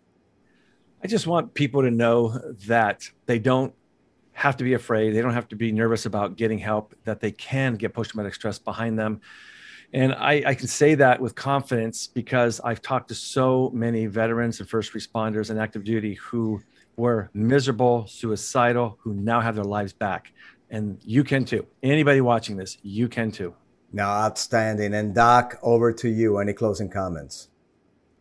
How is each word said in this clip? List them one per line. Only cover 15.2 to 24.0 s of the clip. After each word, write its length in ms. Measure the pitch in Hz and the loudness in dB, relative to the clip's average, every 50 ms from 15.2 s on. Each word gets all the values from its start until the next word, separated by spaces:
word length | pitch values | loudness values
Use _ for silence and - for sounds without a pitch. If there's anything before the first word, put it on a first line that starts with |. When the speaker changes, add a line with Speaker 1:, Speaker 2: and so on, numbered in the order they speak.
| 110 110 107 110 104 110 | -2 -2 -2 -4 -4 -4
Speaker 1:
and 80 | 110 107 | -4 -4
active 240 | 110 110 - 107 98 | -4 -4 -6 -6 -4
duty 320 | 107 113 110 107 104 95 | -2 -2 -2 -2 -4 -6
who 480 | - - - - 117 113 110 107 98 - _ _ _ _ _ _ | -8 -10 -8 -4 -4 -2 -2 -4 -6 -8 _ _ _ _ _ _
were 340 | - 117 123 117 107 95 - - | -2 0 0 0 0 -2 -4 -4
miserable, 760 | 104 110 120 135 143 123 135 120 107 123 123 120 120 107 | -2 2 2 4 4 2 2 0 2 4 4 2 2 -2
suicidal, 880 | - - - 120 113 107 101 - - - 131 120 120 120 123 120 110 101 - | -6 -10 -8 -4 -4 -4 -4 -4 -2 2 2 4 4 4 2 0 -2 -6 -8
who 120 | - 113 101 | -10 -8 -6
now 260 | 101 101 117 117 117 | -4 -2 0 2 2
have 140 | 113 117 107 | 0 0 -2
their 100 | 107 101 | -2 -4
lives 280 | 101 104 104 101 95 - | -4 -4 -4 -4 -6 -6
back. 380 | - 107 98 90 82 - - _ - - - - _ _ - | -6 -6 -4 -4 -6 -10 -14 _ -20 -20 -20 -20 _ _ -10
And 280 | 113 110 107 104 95 - - | -8 -6 -6 -6 -8 -10 -6
you 200 | 104 110 139 139 | 0 2 2 2
can 220 | - 139 135 117 | 2 2 0 0
too. 220 | - 120 104 - - _ _ - | 0 -2 -4 -4 -6 _ _ 0
Anybody 380 | 131 147 156 143 147 139 135 | 2 2 4 4 4 4 6
watching 340 | 127 120 117 110 - - 101 | 4 4 2 2 0 -4 -8
this, 200 | 95 95 - - - | -10 -10 -12 -14 -16
you 260 | - 101 98 110 123 | -14 -8 -4 -2 -2
can 220 | 113 - 123 113 107 | -2 -2 -4 -4 -4
too. 240 | - - 95 - - _ _ _ _ _ _ _ | -4 -6 -8 -10 -10 _ _ _ _ _ _ _
Speaker 2:
Now, 180 | - 101 | -6 -4